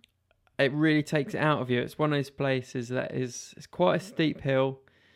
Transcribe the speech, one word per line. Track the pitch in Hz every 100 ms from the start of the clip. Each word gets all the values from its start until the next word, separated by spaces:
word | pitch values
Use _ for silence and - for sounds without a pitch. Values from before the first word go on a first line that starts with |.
| _ _ _ _ _ -
It | 135
really | 147 156 151
takes | 147 156 139
it | -
out | 156 143
of | 123
you. | 120
It's | - -
one | 151
of | 143
those | 135
places | - 143 131 123 123 120
that | 127 -
is, | 131 127 - - -
it's | -
quite | - 180 -
a |
steep | - - 156 -
hill, | 139 135 135 135 _ _ _